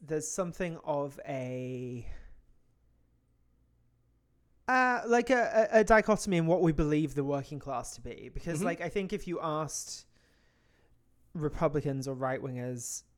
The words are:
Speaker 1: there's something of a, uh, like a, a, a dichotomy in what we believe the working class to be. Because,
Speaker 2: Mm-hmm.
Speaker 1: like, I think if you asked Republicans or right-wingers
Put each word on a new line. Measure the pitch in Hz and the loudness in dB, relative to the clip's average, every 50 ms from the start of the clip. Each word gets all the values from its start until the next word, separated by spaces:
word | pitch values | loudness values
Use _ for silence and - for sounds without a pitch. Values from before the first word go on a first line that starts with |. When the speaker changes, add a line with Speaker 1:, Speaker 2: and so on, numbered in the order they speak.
| 170 | -8
Speaker 1:
there's | 139 160 156 151 - | -4 -4 -4 -4 -4
something | - - 185 175 160 - 190 170 165 165 - | -4 -4 -4 -4 -4 -4 -4 -4 -4 -6 -4
of | - 151 143 143 143 135 - - | -2 -2 -2 -2 -4 -6 -12 -10
a, | - 143 131 127 127 127 127 127 127 127 123 127 123 127 120 110 - - - - - - - _ _ _ _ _ _ _ _ _ _ _ _ _ _ _ _ _ _ _ _ _ _ _ _ _ _ _ _ _ _ _ _ _ _ _ _ _ _ _ _ _ _ _ _ _ - | -8 -6 -6 -6 -6 -6 -6 -6 -6 -6 -8 -8 -8 -8 -8 -8 -10 -10 -10 -12 -16 -20 -20 _ _ _ _ _ _ _ _ _ _ _ _ _ _ _ _ _ _ _ _ _ _ _ _ _ _ _ _ _ _ _ _ _ _ _ _ _ _ _ _ _ _ _ _ _ 0
uh, | 254 254 254 254 247 240 247 | 2 4 4 4 2 0 2
like | 226 233 240 240 240 | 4 4 4 6 4
a, | 262 240 226 - - 220 226 - | 4 4 4 4 4 4 4 6
a, | 214 220 | 6 6
a | 214 | 8
dichotomy | 185 226 220 208 - 214 - - 202 185 | 8 8 6 8 6 2 2 2 2 2
in | 170 165 | 2 4
what | 165 180 180 | 4 4 6
we | 180 165 | 6 4
believe | 151 143 160 147 151 151 156 139 131 | 4 4 2 4 4 2 2 0 0
the | 143 139 | -2 -2
working | 139 143 139 131 - 156 139 | 0 -2 -2 -4 -6 -10 -12
class | - 139 135 123 127 - - | -8 -6 -6 -6 -6 -8 -12
to | - | -14
be. | 120 120 113 - - 123 | -14 -14 -14 -12 -14 -12
Because, | - - - 170 156 147 | -12 -8 -6 -4 -4 -2
Speaker 2:
Mm-hmm. | 196 | -2
Speaker 1:
like, | 196 170 - | -2 -2 -4
I | 170 160 | -6 -4
think | - 202 190 190 | -4 -4 -2 -2
if | 214 190 - 180 | -4 -6 -4 -6
you | 170 - | -6 -4
asked | 160 160 151 156 156 139 - - - - - - - _ _ _ _ _ _ _ _ _ _ _ _ _ _ _ _ _ _ _ _ _ _ _ _ _ - | -2 -2 -2 -2 -4 -4 -6 -8 -8 -10 -12 -14 -16 _ _ _ _ _ _ _ _ _ _ _ _ _ _ _ _ _ _ _ _ _ _ _ _ _ -8
Republicans | 170 151 147 147 - 170 151 143 151 - 147 135 135 127 135 | -4 -4 -4 0 0 0 2 2 0 -2 -2 -2 -2 -4 -6
or | 135 | -6
right-wingers | 127 131 127 131 135 131 135 127 123 123 123 123 120 117 - - - - _ _ | -4 -4 -4 -4 -4 -6 -6 -8 -6 -6 -6 -8 -8 -8 -10 -10 -12 -12 _ _